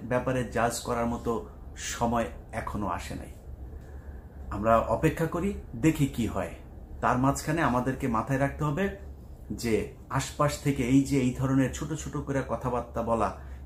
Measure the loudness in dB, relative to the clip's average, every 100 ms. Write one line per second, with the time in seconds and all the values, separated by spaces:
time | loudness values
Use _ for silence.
0 | 0 0 2 0 0 2 2 0 -2 0
1 | 0 0 -2 -2 -4 -14 -14 -10 -6 0
2 | 2 2 0 -4 -8 -6 -4 -2 -2 -2
3 | -6 -8 -10 -14 -14 -12 -12 -12 -14 -14
4 | -14 -14 -14 -12 -8 0 6 6 4 2
5 | 2 2 -2 0 -2 -4 -8 2 2 4
6 | 2 2 0 0 -4 -8 -14 -16 -14 0
7 | 2 4 4 2 0 2 2 2 0 -2
8 | 0 0 2 2 0 0 -2 0 -2 -2
9 | -12 -14 -16 -14 -10 -4 2 2 0 -8
10 | -4 -2 -2 2 2 2 0 2 6 6
11 | 6 4 4 2 4 4 4 0 -4 -4
12 | -4 -6 -2 -2 0 -2 0 -2 -2 -2
13 | 0 2 2 -2 -12 -14